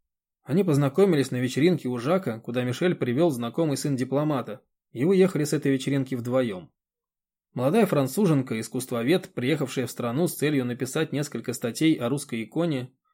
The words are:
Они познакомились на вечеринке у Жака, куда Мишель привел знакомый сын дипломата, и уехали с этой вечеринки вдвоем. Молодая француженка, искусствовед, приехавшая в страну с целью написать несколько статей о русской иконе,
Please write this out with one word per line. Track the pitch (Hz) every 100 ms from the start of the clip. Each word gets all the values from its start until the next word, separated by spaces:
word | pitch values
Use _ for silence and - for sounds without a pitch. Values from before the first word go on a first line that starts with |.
| _ _ _ _
Они | - 165 185
познакомились | 143 139 160 196 147 131
на | 127
вечеринке | 127 131 165 160 127
у | 123
Жака, | 127 185 160 110
куда | - 120
Мишель | 123 123 180 -
привел | 123 120 170
знакомый | 120 117 165 160 131
сын | 151 127
дипломата, | 131 135 151 135 110 104 _ _ _
и | 117 156
уехали | 190 185 147 147
с |
этой | 151 139
вечеринки | 135 135 139 131 123
вдвоем. | 120 131 120 92 78 _ _ _ _ _ _ _ _
Молодая | - 131 226 208
француженка, | 147 131 - 165 143 127 110
искусствовед, | 107 131 - 120 120 180 -
приехавшая | - 123 156 127 139 120
в |
страну | - 120 127 170
с | -
целью | 143 143 123
написать | 120 127 156 156
несколько | 135 139 117 120
статей | 117 120 113 156 151
о | 120
русской | 143 - 117
иконе, | 110 151 170 135 123 _ _